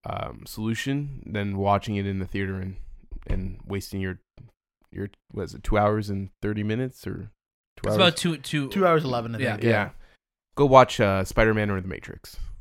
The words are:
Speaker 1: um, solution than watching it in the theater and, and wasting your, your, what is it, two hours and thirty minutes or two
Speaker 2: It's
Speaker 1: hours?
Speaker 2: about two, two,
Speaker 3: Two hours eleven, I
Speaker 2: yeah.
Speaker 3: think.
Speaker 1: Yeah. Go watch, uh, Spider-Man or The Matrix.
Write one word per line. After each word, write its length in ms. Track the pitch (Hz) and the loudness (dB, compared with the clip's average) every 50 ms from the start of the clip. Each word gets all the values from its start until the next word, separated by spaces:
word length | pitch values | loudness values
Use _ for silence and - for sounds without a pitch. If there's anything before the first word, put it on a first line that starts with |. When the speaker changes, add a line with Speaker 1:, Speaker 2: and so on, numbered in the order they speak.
| _ - | _ -8
Speaker 1:
um, 360 | - - - - - - - | -8 -8 -8 -8 -10 -14 -16
solution 760 | - - - 107 113 113 110 - 135 139 143 147 143 139 127 - | -14 -10 -6 -4 -4 -4 -4 -2 -4 -4 -4 -4 -6 -10 -12 -10
than 320 | - - 104 101 101 98 98 | -6 -6 -4 -4 -2 -2 -2
watching 380 | 98 98 101 101 - - 107 | 2 2 2 2 2 -2 -2
it 100 | 101 98 | -2 -2
in 140 | 98 98 95 | -2 -2 -4
the 60 | 92 | -4
theater 280 | 90 - 98 98 95 95 95 | -4 -4 -4 -4 -4 -4 -6
and, 160 | 92 92 92 - - - - - - - - - - | -6 -8 -8 -10 -12 -12 -14 -18 -16 -14 -14 -14 -6
and 320 | - - 95 92 95 92 92 - | -4 -2 -2 -2 -4 -8 -10 -10
wasting 340 | 82 98 101 - - - 98 | -6 -6 -6 -6 -6 -6 -4
your, 200 | 95 95 92 92 _ _ _ - - - _ _ _ _ _ _ _ _ - | -4 -4 -6 -8 _ _ _ -20 -20 -20 _ _ _ _ _ _ _ _ -10
your, 180 | - 98 98 - _ _ _ - | -10 -10 -10 -10 _ _ _ -8
what 100 | - 95 | -8 -8
is 120 | 78 - | -8 -10
it, 100 | - - | -10 -2
two 120 | - 107 | 2 4
hours 320 | 104 104 104 107 107 104 101 | 4 6 4 4 2 0 -2
and 220 | 101 98 98 92 _ _ | -4 -6 -6 -8 _ _
thirty 220 | - 104 107 104 104 | -4 -2 -2 0 0
minutes 420 | 107 110 117 131 127 127 - - 98 | -2 0 -2 -2 -6 -6 -10 -10 -10
or 240 | - - - 107 _ _ _ _ _ _ _ _ _ | -10 -8 -10 -14 _ _ _ _ _ _ _ _ _
two 40 | - - | -6 -2
Speaker 2:
It's 40 | 101 | 0
Speaker 1:
hours? 80 | 107 | 2
Speaker 2:
about 200 | 165 190 175 170 | 4 4 4 4
two, 200 | - - 175 160 | 2 -2 -2 -2
two, 320 | 147 - - - 151 139 135 | -2 -6 -4 -2 -2 -2 0
Speaker 3:
Two 180 | - 196 190 | 0 2 4
hours 160 | 180 165 156 147 | 4 4 4 2
eleven, 300 | - 127 120 113 117 117 | 0 -2 -2 -2 -4 -4
I 40 | 110 | -2
Speaker 2:
yeah. 100 | 131 120 107 | -2 -2 -2
Speaker 3:
think. 100 | 104 117 | 0 2
Speaker 1:
Yeah. 260 | 117 113 107 101 - - - - - _ _ _ _ _ _ _ _ _ | 4 4 4 2 -2 -6 -14 -20 -20 _ _ _ _ _ _ _ _ _
Go 80 | - 143 | 2 4
watch, 360 | 139 131 131 127 127 - - | 8 10 8 8 8 6 2
uh, 240 | 117 101 98 95 95 | 4 4 4 2 0
Spider-Man 460 | - - - 113 110 110 107 107 104 101 | 0 2 4 4 4 4 2 0 0 -2
or 80 | 95 | -2
The 80 | 90 92 | -4 -6
Matrix. 480 | 82 - - - - - _ - - - - - - - | -10 -10 -10 -14 -16 -16 _ -16 -10 -10 -10 -10 -10 -14